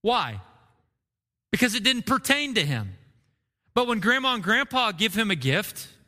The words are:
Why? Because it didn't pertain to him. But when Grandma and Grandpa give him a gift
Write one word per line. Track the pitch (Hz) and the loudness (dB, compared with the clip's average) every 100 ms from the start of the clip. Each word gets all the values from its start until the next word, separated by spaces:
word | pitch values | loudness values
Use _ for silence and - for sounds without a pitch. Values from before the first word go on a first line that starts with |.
Why? | 208 240 135 101 - - _ _ _ _ _ _ _ _ _ | 2 0 0 -6 -14 -20 _ _ _ _ _ _ _ _ _
Because | - 247 | 0 0
it | 226 | 2
didn't | 214 247 | 0 0
pertain | 208 254 - 285 294 220 | 0 0 2 2 2 0
to | 147 | 0
him. | 123 101 95 _ _ _ _ _ _ _ | -2 -4 -10 _ _ _ _ _ _ _
But | - 247 | -2 0
when | 226 | 0
Grandma | 196 262 262 | 2 2 0
and | 247 | -2
Grandpa | 175 233 277 254 233 | 0 0 0 0 -2
give | 165 214 | 0 -2
him | 185 220 | 0 -2
a | 175 | 0
gift | 131 156 214 - - - | 0 0 -2 -12 -18 -20